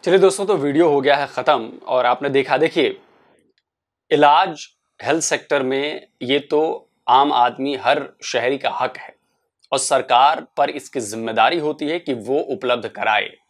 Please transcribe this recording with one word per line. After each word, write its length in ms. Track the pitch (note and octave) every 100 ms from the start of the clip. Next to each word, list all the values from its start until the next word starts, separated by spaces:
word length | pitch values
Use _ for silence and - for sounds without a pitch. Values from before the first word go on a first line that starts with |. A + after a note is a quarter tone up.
| -
चलिए 120 | F#3+
दोस्तों, 260 | F#3+ F#3+ G3
तो 100 | G3
वीडियो 320 | C#3+ C#3+ E3+
हो 120 | C#3+
गया 160 | C3+ C#3+
है 100 | C#3
ख़त्म 520 | - B2+ C#3 A2+ - -
और 200 | B2+ B2
आपने 220 | A#2+ C#3
देखा, 280 | C3 C3 C3+
देखिए, 440 | D#3 - B2 F#2+ _ _ _ _ _ _ _ _ _ _ _
इलाज 560 | D3+ D3 D3+ F#3+ D#3 - _ _ _
हेल्थ 220 | - D#3+
सेक्टर 380 | D#3 C#3+ - C#3+
में 440 | C3 C3+ D3 D3+ - _
ये 160 | B2 C#3
तो 520 | C#3 D3+ D#3 - _ _ -
आम 240 | B2 C#3+
आदमी, 440 | B2+ B2 A#2 C3+ C3+
हर 320 | A#2+ C#3 C#3 _
शहरी 360 | - B2+ A#2+ C#3
का 120 | G#2+
हक 260 | - C3 -
है 200 | - _ _ _ _ _ _
और 60 | C#3
सरकार 680 | - C#3 A#2+ B2 C#3 D#3+ - -
पर 140 | C#3+
इसकी 300 | C#3 - C#3
जिम्मेदारी 580 | G#2+ A2+ A2+ A2+ A2+ E3+
होती 300 | D3+ D3 D3
है 100 | E3+
कि 160 | F3
वो 260 | B2+ G#2+ C#3
उपलब्ध 480 | - A#2 B2+ A#2+ G#2+
कराए 420 | - G#2+ G#2+ - -